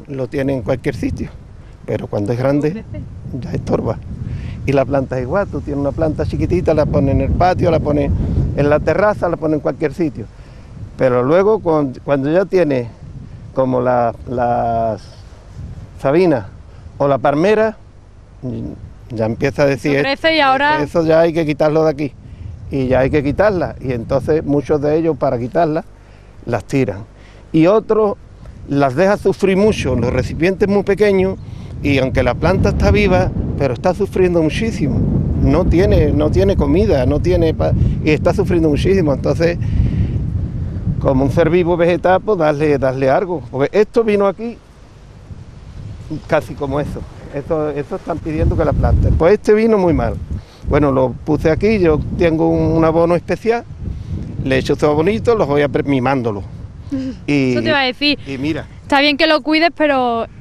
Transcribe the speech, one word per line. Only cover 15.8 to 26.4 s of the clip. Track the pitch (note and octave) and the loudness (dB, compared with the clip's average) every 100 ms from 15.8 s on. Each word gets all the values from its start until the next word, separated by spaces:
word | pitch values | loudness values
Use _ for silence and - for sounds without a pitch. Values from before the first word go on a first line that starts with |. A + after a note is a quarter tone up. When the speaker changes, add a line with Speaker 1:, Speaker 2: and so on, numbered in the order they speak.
| - - | -16 -6
Speaker 1:
sabina | C3+ D#3 F#3 C#3 G2 - - - - - | 0 4 4 2 -2 -14 -20 -20 -14 -2
o | C#3+ | 0
la | C3+ | 2
palmera, | C#3+ C#3+ F#3 G#3+ A3 G#3+ - - - - - - C3 A#2 A#2+ - - - - | 2 2 2 2 0 -2 -16 -20 -20 -20 -20 -14 -10 -8 -10 -12 -16 -18 -12
ya | A2 A2 | -4 -2
empieza | A2+ C#3+ - | 0 -2 2
a | C#3+ | 2
decir, | C3+ D#3 C#3 | 2 0 0
Speaker 2:
Eso | |
crece | D3 C#4 D#4+ D#4+ | 0 0 0 2
y | |
ahora | C#4 C4 C#4+ D4+ | 2 2 2 0
Speaker 1:
"Eso | D4 F3 | 0 0
ya | D#3+ D#3+ | 4 4
hay | E3 | 4
que | D#3+ | 2
quitarlo | D#3 D3+ D#3 D#3 | -2 0 2 2
de | D#3+ | 2
aquí", | C#3+ D3+ - - - - - - | 0 -4 -8 -20 -16 -16 -14 -8
y | C#3 C3 | -4 0
ya | B2+ | 2
hay | C3 | 4
que | D3 | 2
quitarla, | C#3+ B2+ G#3 F#3+ C3 A2+ | 0 2 2 2 -4 -6
y | B2+ | -6
entonces | B2 A2+ C#3 B2+ D#3 | -4 -2 -2 0 0
muchos | D#3 C#3+ C#3+ D3+ | 2 0 2 0
de | D3 D#3 | 2 0
ellos | E3 C#3 | 0 0
para | D3 B2 | 0 -2
quitarla | A#2+ E3 E3+ D#3 - - - - - - | -2 0 0 -2 -6 -16 -20 -20 -20 -16